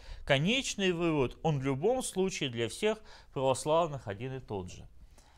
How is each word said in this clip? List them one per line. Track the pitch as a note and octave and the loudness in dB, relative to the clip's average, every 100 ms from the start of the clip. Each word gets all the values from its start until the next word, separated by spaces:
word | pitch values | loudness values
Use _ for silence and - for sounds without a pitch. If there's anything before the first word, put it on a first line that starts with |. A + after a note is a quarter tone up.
| - - - | -14 -6 2
конечный | C#3 F3 C4 - - F#3 | 2 4 2 0 0 0
вывод, | E3+ E3+ D3+ A#2+ - | 2 2 2 0 0
он | D#3+ C#3+ | 0 0
в | |
любом | C3+ C3 G3 B3+ | 0 2 2 0
случае | - F#3 F#3+ - C#3+ | 0 0 0 0 -2
для | A#2 A2+ | 0 -2
всех | - G#3+ G#3+ - - - | 0 0 0 -6 -20 -10
православных | C#3+ C3+ B2 D3+ E3 E3+ C3+ A2 | 0 2 2 4 4 2 -2 -6
один | G2 C3 | -6 -6
и | C3 | -8
тот | B2 G2+ F2+ | -6 -6 -6
же. | - - - - - - | -10 -16 -20 -20 -20 -20